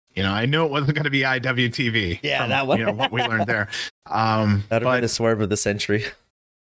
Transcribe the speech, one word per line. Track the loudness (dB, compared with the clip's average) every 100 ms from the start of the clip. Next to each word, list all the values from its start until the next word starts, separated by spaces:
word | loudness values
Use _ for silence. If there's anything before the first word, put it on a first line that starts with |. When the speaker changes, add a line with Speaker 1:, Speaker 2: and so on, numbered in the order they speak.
| _
Speaker 1:
you | -4
know, | -2
I | 0 2
knew | 2 2
it |
wasn't | 2 0 0
gonna | 0
be | 0
I | 2 0
W | 0 0 0
T | 0 0
V | 0 0 -2
Speaker 2:
Yeah, | -2 -2
Speaker 1:
from, | 0
Speaker 2:
that | 0 0
one. | 0
Speaker 1:
you | 0
know, |
what | -2 -2
we | -2
learned | -2 0 0
there. | -2 -2
Speaker 2:
<laughs> | -6 -10 -12 -6
Speaker 1:
Um, | 0 2 2 2 2 0
Speaker 2:
That'd | 0 2
have |
Speaker 1:
but | 0
Speaker 2:
been |
the | 0
swerve | 0 2 2
of | 0
the | 0
century. | 0 -2 0 -2 -2 -10 _ _ _ _ _